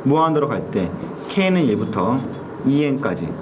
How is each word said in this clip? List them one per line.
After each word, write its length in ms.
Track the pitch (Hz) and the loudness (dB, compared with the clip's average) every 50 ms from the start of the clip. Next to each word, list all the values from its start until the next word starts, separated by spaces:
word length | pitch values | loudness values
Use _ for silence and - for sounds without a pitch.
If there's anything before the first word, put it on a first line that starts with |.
| - | 2
무한대로 440 | 131 143 156 160 160 156 147 143 - | 4 4 4 4 4 2 2 0 0
갈 240 | 117 95 90 - | 0 -4 -4 -2
때 180 | - 104 90 85 - - - - - - - - | -2 -2 -2 -2 -4 -6 -8 -8 -10 -10 -10 -4
K는 360 | - 202 190 185 185 175 160 | 0 2 2 4 4 4 4
일부터 520 | 123 104 98 98 87 - 101 90 101 123 135 110 - - - - - - - - | 4 2 2 0 -2 -2 0 0 2 0 0 -2 -4 -8 -10 -12 -12 -12 -2 0
이 200 | 131 139 147 147 | 2 2 2 2
엔까지 440 | 143 135 123 - 107 90 - 90 78 - - | 2 0 0 0 -2 -2 -2 -4 -6 -6 -8